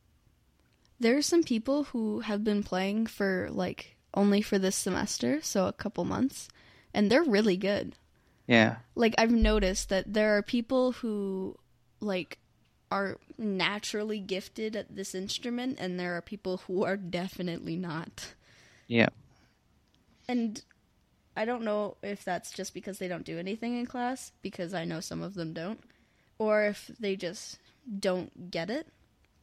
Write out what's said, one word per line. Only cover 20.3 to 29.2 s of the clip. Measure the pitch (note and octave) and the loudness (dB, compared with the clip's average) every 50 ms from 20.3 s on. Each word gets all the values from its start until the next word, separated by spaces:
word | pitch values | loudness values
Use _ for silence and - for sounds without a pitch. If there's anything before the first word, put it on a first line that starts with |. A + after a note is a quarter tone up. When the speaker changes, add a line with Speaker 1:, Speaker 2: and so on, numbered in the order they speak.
| B3+ B3 A#3 A3+ G#3 - - _ _ _ _ _ _ _ _ _ _ _ _ _ _ | -2 0 0 -2 -4 -8 -14 _ _ _ _ _ _ _ _ _ _ _ _ _ _
Speaker 1:
I | - A3 | -4 -2
don't | A3+ B3 A#3+ A#3 | -2 -2 -2 0
know | A3 G#3 G#3 G#3 G3 - - - | 0 0 0 0 -2 -6 -8 -8
if | G3+ G3+ G3 - | -8 -8 -6 -6
that's | - F3+ E3+ - - | -6 -6 -6 -6 -10
just | - - F#3 - - | -10 -10 -10 -10 -10
because | F3+ - - F#3 - | -12 -10 -10 -8 -8
they | F#3+ | -6
don't | F3+ F3+ E3+ - | -6 -6 -6 -6
do | - D#3+ E3 | -8 -8 -8
anything | F3 F#3+ G3 A3 A#3 A#3 A#3+ A#3+ | -6 -6 -6 -6 -4 -4 -4 -4
in | A#3+ | -4
class, | B3 - B3 B3 B3 C4 C4 - - - _ | -6 -6 -4 -4 -4 -4 -6 -10 -16 -18 _
because | - G3 - - F3+ E3+ G3 | -12 -12 -8 -6 -8 -6 -4
I | F3 E3 | -4 -4
know | F3 E3 D#3+ | -4 -6 -6
some | D#3+ - E3 E3 | -8 -8 -8 -8
of | E3 E3+ G3+ | -8 -8 -8
them | F#3 E3 D#3+ D#3+ | -8 -8 -8 -6
don't, | E3 E3 F#3 A3+ - - - _ _ _ _ _ _ _ _ _ _ | -6 -6 -8 -8 -10 -12 -20 _ _ _ _ _ _ _ _ _ _
or | A3 G#3+ G#3+ G#3+ G#3+ | 0 2 4 4 4
if | G#3 G3+ - - - - - | 2 0 -2 -10 -16 -14 -6
they | A3+ G3+ F#3+ | -4 -2 -2
just | G3 F#3+ E3+ F3+ - - - - - _ _ _ _ _ C4 G#3 G3 | -2 -4 -6 -8 -8 -12 -14 -16 -18 _ _ _ _ _ -10 -10 -2
don't | - G3 F#3 F#3 F3 - - - F3+ F3 | 0 0 0 0 -2 -6 -12 -16 -16 -8
get | - E3+ E3 F3+ | -6 -6 -4 -4
it, | A3+ D4+ - - _ _ _ _ _ _ | -4 -6 -6 -8 _ _ _ _ _ _